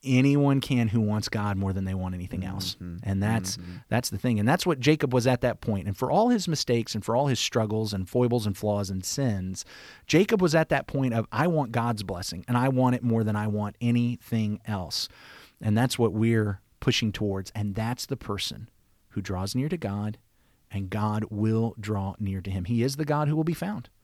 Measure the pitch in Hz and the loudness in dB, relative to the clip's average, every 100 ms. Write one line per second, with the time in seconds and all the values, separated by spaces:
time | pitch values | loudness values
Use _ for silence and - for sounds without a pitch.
0 | 131 127 135 143 143 139 - 127 117 110 | 4 4 6 6 4 4 2 2 2 2
1 | 107 107 104 110 104 98 98 95 95 95 | 2 0 -2 -2 -2 0 0 0 -2 -2
2 | 92 90 87 - 92 95 92 - 90 85 | -4 -4 -6 -6 -6 -6 -8 -8 -10 -8
3 | - 98 101 113 92 - 87 90 - 110 | -2 0 2 0 -2 -8 -10 -14 -2 -2
4 | - 98 127 113 107 160 - 147 127 156 | -2 -2 0 2 4 2 2 0 4 2
5 | 143 123 120 120 123 107 - 101 90 101 | 4 2 2 2 2 -2 -2 -2 -2 -2
6 | - 160 233 240 180 156 - 120 113 110 | 0 2 4 2 0 -2 2 0 0 -4
7 | 101 113 143 131 - 123 110 107 107 101 | 0 0 2 0 0 0 0 0 -2 -4
8 | 92 123 123 120 104 98 107 101 98 95 | -2 2 4 2 0 -2 0 0 -2 -4
9 | 90 - 135 101 92 92 - - - - | -4 -2 0 0 -4 -8 -12 -16 -20 -20
10 | - 151 208 214 180 160 160 143 - 139 | 2 4 4 4 4 4 2 0 -2 -2
11 | 131 113 107 - 165 160 135 117 117 110 | 0 0 -2 0 0 0 0 -2 0 -2
12 | 98 92 - 85 - 120 131 127 127 123 | -4 -6 -6 -10 -2 0 2 4 2 2
13 | 120 113 110 104 107 104 104 - 120 120 | 2 2 2 0 -2 -2 -4 -2 0 2
14 | 120 120 - 113 107 104 - 104 85 - | 2 -2 -4 -2 0 -2 -4 -6 -4 -6
15 | - - - - - _ 107 107 123 - | -8 -10 -20 -20 -20 _ 0 2 2 2
16 | 117 101 113 113 104 98 _ _ - 123 | 0 4 4 4 2 -2 _ _ 0 2
17 | 113 - 107 95 95 - 104 98 110 123 | 0 -2 -2 -4 -6 -6 -4 -2 -4 -4
18 | - 127 - 101 - - 113 _ _ _ | -6 -8 -6 -4 -4 -8 -16 _ _ _
19 | _ - 92 92 95 123 143 175 104 101 | _ -8 -4 -4 -2 -2 -2 -2 -4 -4
20 | 104 110 _ _ _ _ _ 101 95 107 | -4 -6 _ _ _ _ _ -8 -4 -2
21 | 107 107 107 104 110 113 113 - 104 107 | 0 0 -2 0 2 2 0 -4 -4 -2
22 | 98 - 101 95 95 95 87 117 120 139 | -2 -4 -4 -4 -4 -4 0 0 0 -2
23 | 147 147 151 151 160 170 175 208 120 _ | -2 0 2 2 0 -2 -4 -6 -10 _